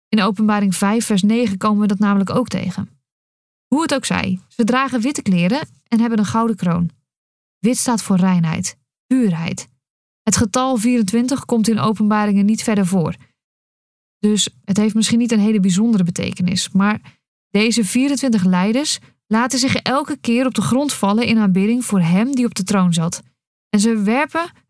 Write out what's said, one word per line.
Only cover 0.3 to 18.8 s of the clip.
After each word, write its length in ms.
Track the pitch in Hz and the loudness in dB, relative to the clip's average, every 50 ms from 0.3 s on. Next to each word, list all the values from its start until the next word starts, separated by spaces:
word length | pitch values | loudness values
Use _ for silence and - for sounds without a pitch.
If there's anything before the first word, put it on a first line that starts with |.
| 202 196 214 208 208 208 202 196 175 | 0 0 0 0 2 2 0 0 0
vijf 280 | - 202 196 214 233 226 | 0 0 0 0 0 0
vers 180 | - 214 185 185 | 0 0 2 2
negen 360 | 208 220 240 247 202 196 185 | 2 2 2 0 0 -2 -2
komen 220 | - 214 214 202 | -2 0 0 2
we 60 | 208 | 2
dat 120 | 202 208 190 | 0 0 0
namelijk 320 | 214 202 202 196 190 185 | 0 2 2 0 0 0
ook 180 | - 170 254 - | -2 -2 -2 -4
tegen. 400 | - - - 180 180 - - - _ _ _ _ _ _ _ _ _ _ _ _ _ _ _ | -4 -6 -6 -6 -6 -8 -10 -12 _ _ _ _ _ _ _ _ _ _ _ _ _ _ _
Hoe 160 | _ 254 294 330 | _ -2 0 0
het 120 | 311 294 | 0 -2
ook 100 | 269 - | -4 -2
zij, 340 | - 277 175 - 196 185 185 - _ | -2 -2 -2 -2 -2 -4 -6 -8 _
ze 160 | _ - 233 | _ -2 0
dragen 360 | 214 240 262 269 269 254 247 | 0 0 0 -2 -2 -2 -2
witte 220 | 214 277 285 - - | -2 -2 -4 -4 -2
kleren 460 | 202 185 175 170 180 226 294 320 - - _ _ _ | 0 0 2 2 0 0 -2 -4 -8 -14 _ _ _
en 120 | 233 220 | 0 0
hebben 180 | 233 220 233 214 | 2 2 0 0
een 60 | 208 | 0
gouden 320 | 180 - 226 233 226 220 | 0 0 0 0 0 -2
kroon. 340 | 190 180 180 165 170 175 165 - _ _ _ _ _ _ _ _ _ _ _ _ _ | -2 -2 -2 0 0 -2 -4 -6 _ _ _ _ _ _ _ _ _ _ _ _ _
Wit 200 | - 220 254 - | -2 0 0 0
staat 240 | - 254 240 220 - | 0 -2 -2 -2 -2
voor 140 | - 202 | 0 0
reinheid, 600 | 180 185 190 185 175 165 160 156 - 185 - - _ _ _ _ _ _ | 2 2 2 2 2 0 0 -2 -4 -6 -8 -10 _ _ _ _ _ _
puurheid. 640 | - 254 262 240 202 165 160 165 - - - - - _ _ _ _ _ _ _ _ _ _ _ | -4 -2 0 0 0 -2 -4 -6 -8 -8 -10 -12 -16 _ _ _ _ _ _ _ _ _ _ _
Het 140 | 220 - | -2 0
getal 400 | - 233 190 - 254 254 262 262 | 0 0 0 0 -2 0 0 0
vierentwintig 680 | 226 202 247 247 240 220 185 226 233 240 254 277 254 - | 0 0 2 2 2 0 0 0 0 0 0 -2 -4 -4
komt 240 | - 247 233 208 - | -2 0 0 2 2
in 100 | 226 196 | 0 0
Openbaringen 680 | - 214 220 - 214 208 214 214 208 208 202 202 196 | 0 0 0 0 0 2 2 2 2 2 2 2 2
niet 160 | 208 226 220 - | 2 2 0 -2
verder 240 | - 214 208 196 | -2 0 0 0
voor. 300 | 170 190 190 156 170 175 - - - _ _ _ _ _ _ _ _ _ _ _ _ _ _ _ _ _ _ - | 2 2 0 0 -2 -4 -8 -14 -20 _ _ _ _ _ _ _ _ _ _ _ _ _ _ _ _ _ _ 0
Dus 240 | 208 214 202 - - - _ _ | 0 0 0 -2 -4 -6 _ _
het 120 | - 190 | -2 0
heeft 180 | 202 214 220 208 | 0 0 2 2
misschien 240 | 220 220 - 233 233 | 0 0 2 2 0
niet 140 | 240 226 233 | 2 2 2
een 80 | 214 | 2
hele 200 | 202 220 220 214 | 2 2 2 2
bijzondere 440 | 185 196 175 190 220 240 226 196 180 | 2 2 2 2 2 2 2 2 2
betekenis, 640 | 170 - - - - - - 180 175 185 185 - - | 0 -2 -4 -6 -6 -4 -4 -2 -2 -2 -2 -4 -2
maar 300 | - 190 196 208 214 - - - - _ _ _ _ _ _ _ | 0 0 0 0 -2 -4 -8 -14 -20 _ _ _ _ _ _ _
deze 340 | - 202 214 240 214 233 214 | -2 0 0 2 2 0 -2
vierentwintig 600 | 185 - 247 262 285 285 254 - 269 220 208 180 | 0 0 0 0 0 0 -2 0 0 0 2 2
leiders 540 | 185 180 180 185 208 226 262 | 2 2 2 2 0 0 0